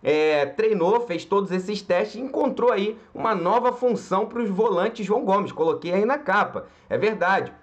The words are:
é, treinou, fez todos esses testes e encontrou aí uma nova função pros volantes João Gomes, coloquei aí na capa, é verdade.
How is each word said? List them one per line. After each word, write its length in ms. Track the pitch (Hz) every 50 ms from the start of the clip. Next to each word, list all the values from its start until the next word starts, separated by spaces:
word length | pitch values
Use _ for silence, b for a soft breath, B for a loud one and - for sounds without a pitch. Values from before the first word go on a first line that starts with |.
| -
é, 400 | 123 147 151 156 156 - 147 143
treinou, 540 | 139 - - 220 220 214 190 165 175 214 240
fez 220 | 233 - 175 165 -
todos 260 | - 202 202 196 170
esses 300 | 175 185 180 185 208 196
testes 340 | - - 180 175 185 - -
e 40 | 214
encontrou 520 | 254 269 277 320 294 269 - - 233 247
aí 260 | 233 196 202 208 220 B B B B
uma 200 | - 156 226 220
nova 380 | 185 165 175 208 240 240 254
função 540 | 254 - 247 247 233 - - - 196 190 220
pros 240 | 220 240 240 240 208
volantes 560 | 190 180 220 233 196 170 185 226 226 - 214
João 180 | 185 208 233 294
Gomes, 280 | 202 190 202 196 -
coloquei 420 | - - 160 165 151 - - 170 175
aí 100 | 190 208
na 140 | 226 277 294
capa, 500 | 294 - - 208 190 - - - - B B B B B
é 80 | 104 117
verdade. 560 | 185 214 220 185 170 180 190 185 135 120 - -